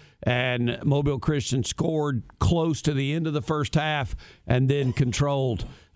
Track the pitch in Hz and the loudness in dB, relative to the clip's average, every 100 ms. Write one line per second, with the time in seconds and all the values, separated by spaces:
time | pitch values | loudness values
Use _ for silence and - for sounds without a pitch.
0 | - _ - 123 127 123 120 117 - 139 | -20 _ -2 0 0 0 0 0 0 2
1 | 147 135 - 147 - 135 107 - 165 160 | 2 -2 -2 -2 0 -2 -2 -2 -2 0
2 | 147 127 - - - 170 165 147 - 143 | 0 -2 -4 -2 2 2 2 0 -2 -2
3 | 139 156 160 147 - 151 143 156 156 151 | 0 -2 -2 -2 -2 -2 0 0 0 -2
4 | 131 - - - - 127 131 143 131 117 | -4 -8 -14 -8 0 2 4 2 2 2
5 | 127 - 143 139 131 107 - - - | 2 2 0 0 0 -2 -6 -12 -10